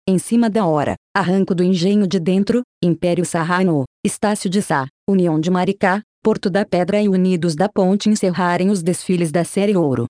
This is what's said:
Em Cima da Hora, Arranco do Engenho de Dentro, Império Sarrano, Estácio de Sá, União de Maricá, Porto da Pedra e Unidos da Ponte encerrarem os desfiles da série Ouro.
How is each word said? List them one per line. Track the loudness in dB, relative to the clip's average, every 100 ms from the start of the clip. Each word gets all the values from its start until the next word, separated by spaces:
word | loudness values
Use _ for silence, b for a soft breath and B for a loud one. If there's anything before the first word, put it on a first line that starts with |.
| -2
Em | -2
Cima | 0 0 2
da | 0 0
Hora, | 0 0 -4 _ -4
Arranco | 0 0 0 0
do |
Engenho | 0 2 2 2 2
de | 0
Dentro, | 0 0 0 -2 -4 _
Império | -2 0 0 0
Sarrano, | -2 -2 -2 0 2 0 -2 _
Estácio | -6 -2 -2 -2 -2
de | -2
Sá, | -2 -2 -4 -8 -2
União | 0 2 0
de | 0
Maricá, | 0 0 0 0 -2 -4 _
Porto | -2 -2 0
da | -2 -2
Pedra | -2 0 0
e | 2
Unidos | 2 2 0 -2 -2
da | -2
Ponte | 0 0 2 2
encerrarem | 0 0 0 0 0 0
os | 0
desfiles | -2 -4 -2 -2 0
da | -2 -2
série | -2 0 2
Ouro. | 0 0 -4